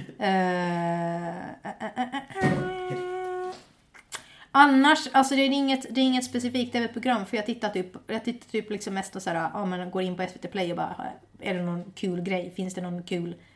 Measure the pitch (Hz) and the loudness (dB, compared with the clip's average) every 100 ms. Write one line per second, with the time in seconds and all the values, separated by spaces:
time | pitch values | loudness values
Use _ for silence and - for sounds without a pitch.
0 | - - 202 190 180 180 175 175 170 170 | -12 -4 0 2 2 2 0 0 0 0
1 | 170 170 170 175 - - - - 214 233 | -2 -4 -6 -8 -10 -12 -12 -8 -8 -6
2 | 247 277 - 381 381 370 370 370 370 359 | -6 -6 -8 0 0 2 -2 -6 -6 -6
3 | 359 370 370 370 370 - - _ _ - | -6 -6 -6 -6 -8 -10 -16 _ _ -20
4 | - - - - - 277 285 269 277 311 | -12 -12 -12 -20 2 8 8 10 8 6
5 | 269 269 262 269 269 277 269 262 - 233 | 4 4 6 6 4 4 2 0 0 2
6 | 262 254 247 240 240 254 247 240 226 233 | 4 4 0 -2 -2 0 0 0 -2 -2
7 | 254 233 190 220 208 226 208 190 185 - | 0 2 0 -2 -2 -2 -2 -2 -4 -8
8 | - 220 226 233 - 220 214 196 196 190 | -6 -4 -4 -6 -4 -4 -4 -6 -4 -6
9 | 190 190 185 170 160 208 190 180 180 185 | -6 -6 -4 -2 -2 -2 -2 -4 -4 -2
10 | 185 180 180 - 175 202 175 170 165 180 | -2 -2 -6 -6 -8 -4 -2 -2 -4 -6
11 | - - - - 202 180 175 175 175 - | -8 -10 -16 -10 -6 -2 -2 -4 -8 -6
12 | 190 175 175 185 180 - 185 185 180 175 | -2 -2 0 -2 -2 -6 -6 -4 -6 -6
13 | 175 180 170 175 - | -4 -4 -4 -8 -16